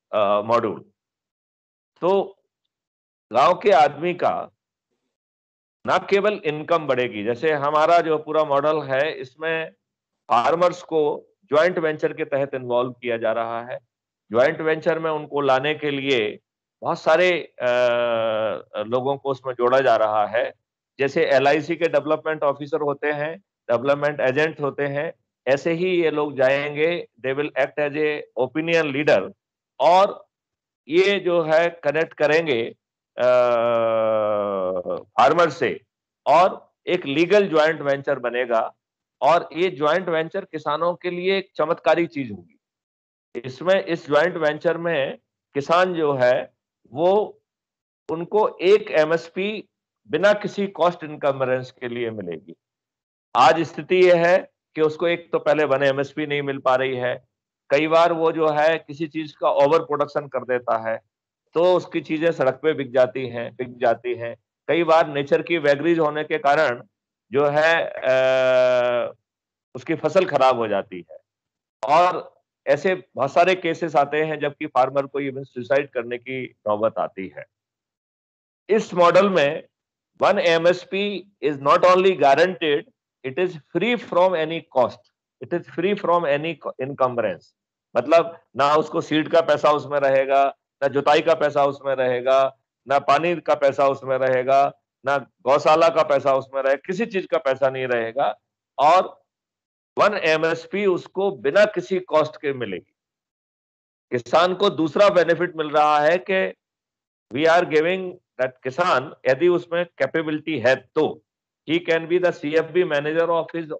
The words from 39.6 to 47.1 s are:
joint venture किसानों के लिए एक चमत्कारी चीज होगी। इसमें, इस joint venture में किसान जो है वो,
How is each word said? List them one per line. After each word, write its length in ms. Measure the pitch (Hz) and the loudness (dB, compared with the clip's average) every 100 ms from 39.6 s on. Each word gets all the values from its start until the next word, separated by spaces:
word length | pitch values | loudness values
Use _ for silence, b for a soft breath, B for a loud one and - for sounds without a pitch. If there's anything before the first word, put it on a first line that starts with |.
| 185 | -4
joint 380 | 143 147 170 180 | -2 0 0 -2
venture 360 | 160 160 196 | -4 -4 -8
किसानों 500 | 185 156 151 151 170 | -10 -10 -6 -2 -4
के 160 | 170 180 | -4 -8
लिए 280 | 175 185 196 | -4 -2 -2
एक 120 | 185 | -4
चमत्कारी 520 | - 156 170 170 160 165 | -4 -2 0 2 2 0
चीज 240 | 143 127 | -4 -8
होगी। 300 | 98 85 _ _ _ _ _ _ _ _ 120 | -12 -18 _ _ _ _ _ _ _ _ -14
इसमें, 400 | 127 127 165 190 | -14 -4 0 0
इस 220 | 190 165 - | 0 -6 0
joint 300 | 147 170 170 | 0 2 0
venture 400 | 151 151 170 165 | -2 -2 -2 -2
में 420 | 170 160 139 233 _ _ _ | -2 -2 -4 -8 _ _ _
किसान 400 | 143 139 170 185 | -8 0 2 2
जो 180 | 165 151 | 0 -2
है 400 | 139 123 127 - _ _ _ _ | 2 2 2 -2 _ _ _ _
वो, 500 | 127 175 | -2 2